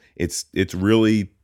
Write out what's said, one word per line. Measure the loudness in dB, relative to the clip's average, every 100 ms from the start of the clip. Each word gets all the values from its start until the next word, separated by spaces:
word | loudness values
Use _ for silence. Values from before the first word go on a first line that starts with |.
| _ -8
It's, | -6 -6 -6
it's | -4 -4 -2
really | 2 4 4 0 -2 _